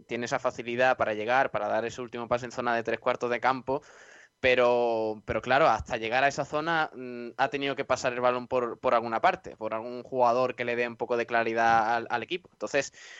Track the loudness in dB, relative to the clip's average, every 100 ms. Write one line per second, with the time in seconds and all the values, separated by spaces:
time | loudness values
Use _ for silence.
0 | -8 -6 -4 -2 -4 -4 -6 2 2 2
1 | 0 -2 0 2 2 -2 -2 -2 -2 -6
2 | -10 -8 -2 -4 -4 -6 -2 0 -2 -2
3 | -2 -2 -2 0 0 -2 -2 -6 -6 -20
4 | -20 -20 -20 _ 2 4 6 4 2 0
5 | -2 -6 -4 -4 2 4 4 2 -2 -6
6 | -2 2 0 0 -4 -4 -2 0 -2 -4
7 | -12 -10 -10 -2 -2 0 -4 -4 -2 -2
8 | -2 0 0 0 0 -2 -2 -2 2 2
9 | 2 0 2 0 -6 -8 -6 -6 -8 -12
10 | -6 2 4 4 2 -2 -4 -2 -2 -4
11 | -2 -2 0 0 0 2 4 4 4 0
12 | -2 -6 -4 -8 -10 -12 -4 -2 -2 -8
13 | -20 -20